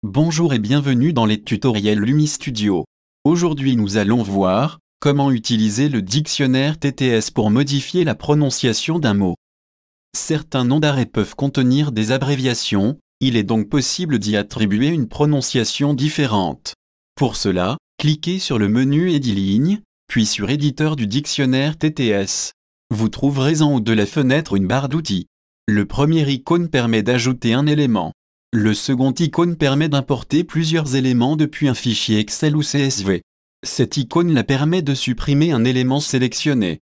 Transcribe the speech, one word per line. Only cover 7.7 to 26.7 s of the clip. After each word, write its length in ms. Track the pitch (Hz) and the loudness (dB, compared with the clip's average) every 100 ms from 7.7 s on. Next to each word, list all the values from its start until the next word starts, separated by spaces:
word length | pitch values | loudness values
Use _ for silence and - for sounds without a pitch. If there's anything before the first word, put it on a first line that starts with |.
| 139 - 180 | -2 -2 -2
la 140 | 170 107 | 0 -2
prononciation 840 | - 147 147 - 127 110 - 165 | 0 2 2 0 -2 -2 -2 -2
d'un 160 | 139 | 0
mot. 220 | 101 95 87 _ _ _ _ _ _ _ | 2 0 -2 _ _ _ _ _ _ _
Certains 520 | - - 147 - 135 | -10 -4 -4 -2 -2
noms 160 | 123 143 | 2 2
d'arrêt 260 | 151 135 117 | 2 0 0
peuvent 300 | - 101 - | -2 -4 -2
contenir 560 | 139 135 127 131 147 | -2 2 2 2 0
des 180 | 110 110 | -2 0
abréviations, 880 | 131 131 139 131 120 - 101 101 151 _ _ | 0 0 0 0 -2 -2 0 0 -2 _ _
il 160 | 131 117 | 0 0
est 80 | |
donc 240 | 98 113 104 | 0 -2 0
possible 500 | 147 127 - 175 127 | -2 -2 -4 -2 -2
d'y 180 | 101 104 | 0 -2
attribuer 520 | 104 - 107 104 139 | -2 -2 0 2 0
une 180 | 165 113 | 0 -4
prononciation 880 | - 147 147 127 131 110 - 143 | 0 0 2 0 -2 -2 -2 -2
différente. 800 | 143 147 151 139 107 87 67 - - _ _ _ | 0 -2 0 0 0 0 -4 -12 -18 _ _ _
Pour 220 | - 131 - | -2 -2 0
cela, 400 | 104 90 90 135 _ _ | -2 0 -2 -4 _ _
cliquez 440 | 151 151 160 185 | -2 0 -2 -6
sur 180 | - 123 | -2 0
le 100 | 104 | 2
menu 440 | 110 131 143 180 | 2 2 2 2
Édit-Ligne, 680 | 156 131 98 98 104 151 214 - _ _ | 0 0 -2 0 2 2 0 -4 _ _
puis 180 | - 214 | -2 0
sur 240 | - 101 | -2 -2
Éditeur 460 | 143 147 135 156 151 | 0 -2 0 -2 0
du 100 | 107 | -2
dictionnaire 720 | 117 151 - 135 131 143 156 | -2 -4 -2 0 0 -2 -2
T 160 | 156 | -4
T 140 | 151 123 | -2 0
S. 460 | 101 98 - - - _ _ _ | 0 -2 -6 -8 -12 _ _ _
Vous 180 | 107 110 | -2 -2
trouverez 540 | - 135 139 131 156 | 0 -2 2 0 2
en 120 | 151 | 2
haut 60 | 135 | 2
de 120 | 107 | 2
la 140 | 113 101 | 0 0
fenêtre 500 | - 131 139 147 98 | 0 2 0 0 -2
une 100 | 95 | 0
barre 220 | 123 139 | 0 -2
d'outils. 400 | 156 160 95 - _ _ _ - | -4 -4 -6 -6 _ _ _ -2
Le 180 | 104 101 | 0 0
premier 420 | - 147 165 143 | 0 2 2 2
icône 400 | 135 - 170 | -2 0 0
permet 360 | 170 | 2